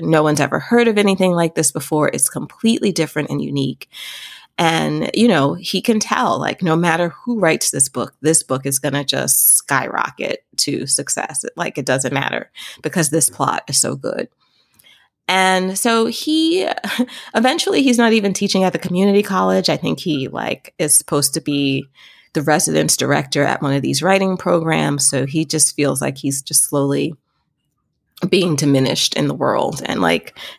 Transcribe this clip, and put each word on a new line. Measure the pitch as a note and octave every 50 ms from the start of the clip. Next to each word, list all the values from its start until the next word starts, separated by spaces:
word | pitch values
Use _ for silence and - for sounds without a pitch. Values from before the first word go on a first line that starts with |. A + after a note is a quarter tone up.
no | E3 E3 D#3+ D#3 D#3
one's | D3+ D3+ C#3+
ever | C#3 C#3 - D3+
heard | C#3+ - A#3+ A#3+ A#3+ A#3
of | G#3 G#3
anything | G3+ G3+ F#3+ F#3 F#3+ F#3
like | F3 E3+ E3+ D#3+ -
this | D#3 D3+ -
before. | - D3 - - D#3+ D3+ D3 -
It's | - C#3 - -
completely | - - D3+ - - - - A3+ A#3 - - G#3
different | E3+ - D#3 D3 - D#3 D3 -
and | C#3+ C#3+
unique. | C#3+ D3 C#3 C#3 C#3 C3 C#3+ - - - - - - - - - - - - - - _ _ -
And, | E3+ E3 E3 D#3+ D#3 D3+ D3+ D3+ D#3+ -
you | - - A3+ A#3+
know, | F#3 D3 C3+ C#3+ E3+
he | F3 - - - F#3
can | - - A3 G#3+
tell, | G#3+ - G#3 - B3 - - -
like, | - - - -
no | F#3 E3+ D#3+
matter | E3 F3 F3 D#3+ E3 F3 E3+
who | - - - A#3+ A#3+ A3
writes | F#3+ D#3+ F#3 - - -
this | - C#3 C3+ -
book, | - B2+ G#2+ - - _
this | C3+ D#3 D#3+ -
book | - - C3 C3+ C3+
is | C#3 C3+ -
gonna | - C#3+ C3+ C#3+ C3+
just | C3+ C3+ C#3 C3 C#3 - - - - -
skyrocket | - - - C#3+ C3 B2+ - - - - - - - - - - - _ _ _ -
to | - D3 C#3+ - -
success. | C3+ - - C#3 - - - - - - - - - -
Like, | E3 E3+ - -
it | D3+ C3
doesn't | - B2+ C3+ - B2 C#3
matter | C#3 C3+ - - - - - _ - - - - -
because | - D#3+ - F#3+ D#3+ -
this | D#3 E3 D#3+ D#3
plot | - - C#3 - - - - -
is | C3+ -
so | - C3 C3+
good. | C3+ - - - - - - _ _ _ _ _ _ _ _ _ _ _ - _ _ _ _ _ _ _ -
And | F#3 F#3+ F#3 F#3+ F#3 F#3 F#3 F#3 F#3+ F#3+
so | - A#3+ A3+ A3+ A3+
he, | A#3+ A#3 - - D#4 D#4 D#4+ D#4+ D#4+ E4+ F#4+ - - - - - G3+ - -
<laughs> | B3 - - - - - -
eventually | A3+ A3+ B3+ D4+ E4 - G4 G4+ D4
he's | C4+ C4+ A#3+ A#3
not | A#3 A3+ A3+
even | A3 G3+ G3+
teaching | F#3 - G3+ G3 - F#3 F#3
at | F#3
the | - E3
community | - F3 F3+ F3+ G3 G3+ G3 G3+
college. | G3+ G3+ G3 F#3 F#3+ F#3+ F#3 F#3+ F#3 -
I | D#3
think | - - D#3+ D#3 C#3+
he, | - F#3 D3+ C3+ C3+ -
like, | - - - - - - - - - -
is | E3+ D3 -
supposed | - - - D#3+ C#3+ C#3 - -
to | E3
be | - - C#3+ C#3+ C#3+ C#3 C3+ C3+ C#3 - _ - - - - - _ _
the | - E3
residence | C#3 D#3 D3+ E3 - D#3+ D#3 D#3 D3+ D#3 -
director | - C3+ C3 C#3+ D3 C#3 - - C#3+
at | C#3 - - -
one | D3+ C#3 C#3
of | C#3
these | C3+ C3+ C#3 C3+
writing | D3+ F#3 G3 G3 G3 F#3+ F#3 F3+
programs. | - F3+ F3 E3+ D#3+ D#3+ D#3+ D#3+ D3+ D3+ D3 C#3+ -
So | - - B2+ C3
he | C#3 C#3+ D#3 D#3+
just | - - D#3 - - -
feels | - C#3+ C#3 C#3 C3+
like | C#3+ C#3 C3+
he's | - - C#3 C#3 C3+
just | - - - - -
slowly | - D3 C#3+ C#3 C#3 C#3+ C#3+ C#3+ D#3 D3+ - _ _ _ _ _ _ _ _ _ _ _ _ _ _ _ _ _ _ _ - -
being | F#3 F#3 G3 F3 F3+ D3+
diminished | C#3+ D#3 C#3+ C#3 C3+ C3+ A#2 - - - - -
in | D3+ D3 C#3+
the | C#3+
world | - C3+ B2+ - - - - - C3+ -
and, | - - -
like, | F2+ E2 E2+ - - - - - - - -